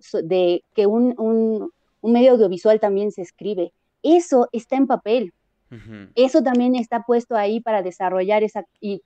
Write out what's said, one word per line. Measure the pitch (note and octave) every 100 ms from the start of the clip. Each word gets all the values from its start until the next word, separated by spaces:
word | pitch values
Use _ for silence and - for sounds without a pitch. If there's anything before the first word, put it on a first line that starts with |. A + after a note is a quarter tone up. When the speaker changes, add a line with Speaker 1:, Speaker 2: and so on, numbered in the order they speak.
Speaker 1:
so-, | - G#3
de | E3 F#3 F3 F3 _
que | - G3+
un, | A3+ B3 B3
un, | A3 A3+ A3 A3 C4 _ _ _
un | A3
medio | A#3+ C4
audiovisual | B3 G3 F3+ G#3+ A3
también | G#3 G3 G#3
se | G3
escribe. | F3 _ F#3+ F#3 E3+ _ _ _
Eso | C#4 F4 - C4 A#3
está | A3+ - C4
en | C4
papel. | A3+ G#3 B3 F#3 _ _ _ _
Speaker 2:
Ujú. | A2+ G#2+ G#2+ G2
Speaker 1:
Eso | A#3 B3+ D#4+
también | B3+ A#3+ B3 B3+
está | A3+ A#3
puesto | A#3+ A#3+ A#3+ A3+
ahí | G3+ A3+
para | A3+ G#3+
desarrollar | F3+ - F#3 F#3 F#3+ G#3+
esa, | G#3+ G#3 - _
y, | G#3 G3